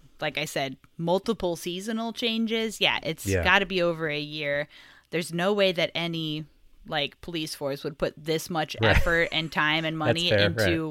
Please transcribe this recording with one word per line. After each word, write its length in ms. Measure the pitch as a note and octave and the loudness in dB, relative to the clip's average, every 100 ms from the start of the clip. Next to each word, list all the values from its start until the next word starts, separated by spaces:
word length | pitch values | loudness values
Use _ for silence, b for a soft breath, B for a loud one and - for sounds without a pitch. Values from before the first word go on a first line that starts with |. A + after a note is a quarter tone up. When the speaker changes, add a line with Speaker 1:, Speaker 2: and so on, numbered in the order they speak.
| - - | -16 -8
Speaker 1:
like 160 | D3+ C#3+ | -6 -4
I 60 | D#3 | -4
said, 300 | D#3 C3+ C3 _ - | -4 -6 -8 _ -6
multiple 580 | E3+ F#3 A3+ G3+ F3+ E3 | 0 0 0 -2 -2 -4
seasonal 560 | F3+ F3+ G#3 A3 A#3 | -6 -8 -6 -6 -6
changes. 680 | - A#3 A3+ A3+ A3+ A3+ - | -2 -2 0 0 0 -2 0
Yeah, 180 | E3+ A2 | 2 2
it's 240 | - D#3+ - | -2 -4 0
Speaker 2:
Yeah. 180 | F#2 | 2
Speaker 1:
gotta 220 | F3+ G3 F#3 | 6 4 4
be 160 | F#3 | 0
over 260 | E3+ D#3+ D#3+ | 0 0 -2
a 100 | D3 | -4
year. 480 | D3 D3+ D3 C#3+ D3 B B B B | -6 -6 -4 -2 -4 B B B B
There's 220 | D#3+ C#3+ | -4 -2
no 200 | E3+ F#3 | 0 2
way 200 | G#3 F#3+ | 4 4
that 180 | F3 D#3+ | 2 -2
any, 500 | - E3+ E3 D#3 D3+ D3 _ - - - | -2 -4 -4 -4 -6 -8 _ -20 -20 -6
like, 340 | D#3 C#3+ - | -4 -4 -6
police 340 | - E3+ D#3 | -8 -6 -6
force 300 | - C#3+ C#3+ | -6 -6 -6
would 140 | D3+ - | -8 -4
put 160 | E3+ - | -4 -4
this 320 | D3+ D#3+ - | -4 -4 -2
much 280 | E3 D#3 - | -4 -4 2
Speaker 2:
Right. 160 | A2 - | 4 6
Speaker 1:
effort 320 | F3 E3+ E3 | 6 4 2
and 200 | D#3+ D#3+ | -2 -2
time 320 | F#3 D3+ D#3+ | 0 2 2
and 120 | D#3+ D#3+ | 0 0
Speaker 2:
<laughs> 40 | |
That's 60 | D3+ | 2
Speaker 1:
money 220 | E3 F3 | 2 4
Speaker 2:
fair, 160 | G#2 G2+ | 4 4
Speaker 1:
into 400 | A2 G2 D#3+ D#3 | 2 2 2 -2